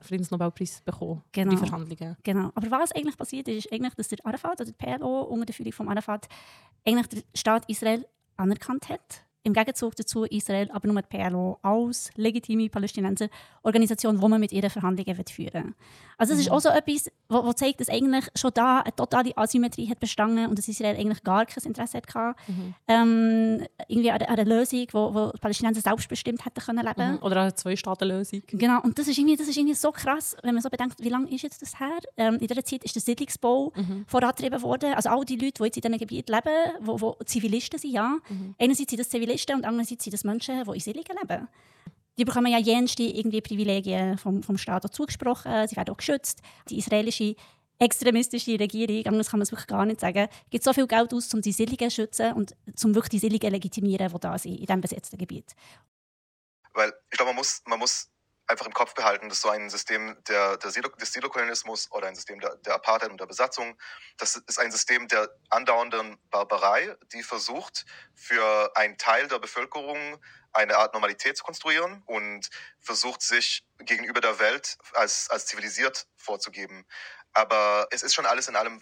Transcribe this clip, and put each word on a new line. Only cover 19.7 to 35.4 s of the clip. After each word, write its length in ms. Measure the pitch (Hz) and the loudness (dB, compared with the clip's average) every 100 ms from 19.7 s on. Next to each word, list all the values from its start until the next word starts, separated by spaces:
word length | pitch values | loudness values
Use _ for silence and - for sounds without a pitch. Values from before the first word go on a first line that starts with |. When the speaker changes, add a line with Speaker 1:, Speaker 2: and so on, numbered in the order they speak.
| - 233 | 0 -4
Speaker 2:
hat 100 | 240 | -4
bestanden 460 | 226 - 214 226 226 | -4 0 2 2 2
und 120 | 208 | 0
dass 80 | 208 | -2
Israel 300 | 208 214 208 | -2 -2 0
eigentlich 260 | 214 214 | 0 0
gar 220 | - 190 233 | 2 2 2
kein 180 | - | -2
Interesse 340 | 240 226 233 240 | -8 -6 -6 -6
hat 100 | - | -6
gehabt, 320 | 233 226 247 - | -4 -2 -4 -6
Speaker 1:
Mhm. 260 | 185 185 180 - | -6 -6 -10 4
Speaker 2:
ähm, 800 | 226 233 226 226 226 220 226 - - - | 6 8 6 6 6 4 2 -4 -12 -2
irgendwie 240 | 226 233 | 2 4
an, 100 | 220 | 2
an 60 | - | 2
einer 160 | 226 214 | 2 6
Lösung, 400 | 226 254 254 240 | 6 4 0 0
wo, 220 | 208 214 | 0 2
wo 180 | 208 214 | 2 0
die 80 | - | -2
Palästinenser 420 | 214 208 226 220 | -4 0 0 2
selbstbestimmt 640 | 208 214 - 233 - 240 247 | 2 0 -2 -6 -4 -4 -6
hätten 140 | - | -10
können 240 | - 233 226 | -4 -2 -2
leben. 280 | - 185 | 0 0
Speaker 1:
Mhm. 100 | 185 | 0
Oder 180 | 202 190 | 2 2
eine 140 | 190 185 | 2 0
Zwei-Staaten-Lösung. 880 | 185 190 - 190 190 190 196 196 - | -4 -4 -4 -2 0 0 -4 -6 -6
Speaker 2:
Genau, 340 | 202 240 247 | 0 4 4
und 180 | 240 226 | 4 0
das 80 | 294 | 0
ist 100 | 277 | 4
irgendwie, 200 | 285 302 | 4 4
das 100 | 302 | 2
ist 80 | 285 | 2
irgendwie 180 | 294 285 | 2 2
so 160 | - | 0
krass, 420 | - 269 294 - - | 0 -2 -2 -2 -4
wenn 100 | 240 | 0
man 80 | 233 | 0
so 80 | 254 | 0
bedenkt, 320 | 247 254 - | -2 -4 -2
wie 80 | 233 | -2
lange 240 | 247 262 | 0 0
ist 80 | 262 | -4
jetzt 200 | 294 - | -6 -10
das 180 | - - | -14 -6
her? 200 | 277 339 - - | -4 -4 -8 0
Ähm, 180 | 226 226 | 2 2
in 120 | 226 | 0
dieser 160 | 247 - | -2 -4
Zeit 180 | 262 | -6
ist 120 | - 233 | -4 -4
der 60 | |
Siedlungsbau 720 | 214 240 285 - 240 254 277 - | -2 -2 -2 -2 2 2 2 -2
Speaker 1:
Mhm. 300 | 185 196 208 | -4 -4 0
Speaker 2:
vorangetrieben 560 | 254 247 254 262 262 | 2 2 0 -2 -2
worden. 320 | 240 254 285 | -2 0 0
Also 160 | 277 - | 0 2
all 140 | 240 | 0
die 140 | 277 | 0
Leute, 260 | 254 | -2